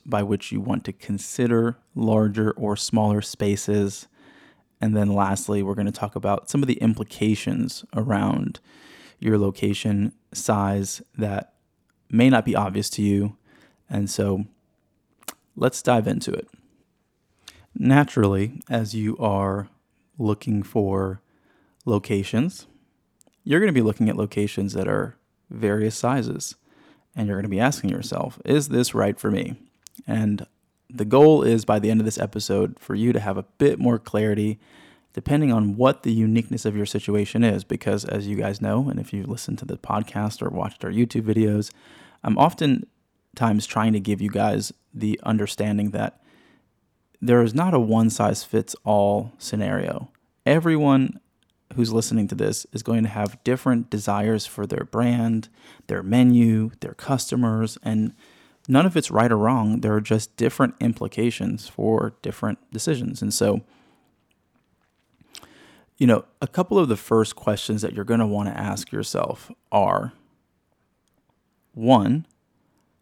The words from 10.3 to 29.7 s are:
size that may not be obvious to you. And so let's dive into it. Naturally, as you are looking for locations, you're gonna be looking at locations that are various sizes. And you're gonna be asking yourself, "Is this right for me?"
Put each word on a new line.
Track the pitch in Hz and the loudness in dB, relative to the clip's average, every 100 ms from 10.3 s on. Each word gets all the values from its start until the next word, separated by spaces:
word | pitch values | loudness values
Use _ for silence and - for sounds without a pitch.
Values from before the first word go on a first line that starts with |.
size | - - 107 98 101 98 - - - | -8 -2 0 2 0 -4 -8 -12 -6
that | 107 98 - _ _ _ _ _ - | -4 -4 -8 _ _ _ _ _ -2
may | 110 127 | 4 6
not | 127 | 6
be | 117 104 | 2 0
obvious | 101 98 101 | 0 -2 -4
to | - | -2
you. | 104 101 101 - _ _ _ _ - | 0 2 0 -6 _ _ _ _ -8
And | 104 101 | -4 -2
so | - 101 95 104 _ _ _ _ _ _ _ - - _ | -2 -2 -2 -4 _ _ _ _ _ _ _ -20 -20 _
let's | - 123 - | -4 -2 -2
dive | - 120 107 | 0 0 0
into | - - | -4 -4
it. | - - _ _ _ _ _ _ _ _ _ - - _ | -8 -8 _ _ _ _ _ _ _ _ _ -20 -20 _
Naturally, | - 131 135 143 - 101 98 104 139 - | -2 2 4 4 2 2 2 -2 -6 -6
as | 120 107 110 | -4 -4 -4
you | 107 - | -4 -2
are | 113 98 98 98 98 _ _ _ _ - | -2 0 -2 -4 -8 _ _ _ _ -6
looking | 110 104 - 104 | -2 -2 -2 -4
for | 98 113 98 98 95 95 _ _ _ _ _ _ | -2 -2 0 0 -2 -6 _ _ _ _ _ _
locations, | - 104 - 101 98 107 165 - - _ _ _ _ _ _ _ | -2 -2 0 -2 0 -2 -2 -6 -18 _ _ _ _ _ _ _
you're | - 151 | 0 2
gonna | 208 | 4
be | 139 | 4
looking | 110 107 107 | 2 2 0
at | - | 0
locations | 104 - 104 - 101 | -4 -2 -4 -2 -4
that | 98 95 | -2 -2
are | 101 101 - _ _ - | -2 -4 -8 _ _ -18
various | - 110 107 107 110 | -4 -2 0 -2 -2
sizes. | 120 135 113 - - - _ _ _ _ _ - | -2 -2 -2 -6 -10 -14 _ _ _ _ _ -6
And | 107 | -4
you're | 98 | -2
gonna | 101 | -2
be | 98 | 0
asking | 123 147 98 | 0 0 -4
yourself, | 90 - 87 - - | -4 -4 -6 -6 -6
"Is | - 147 143 | 0 0 2
this | 127 123 | 0 0
right | 110 104 101 | 0 0 0
for | 104 | -2
me?" | 98 - 123 _ | -2 -4 -10 _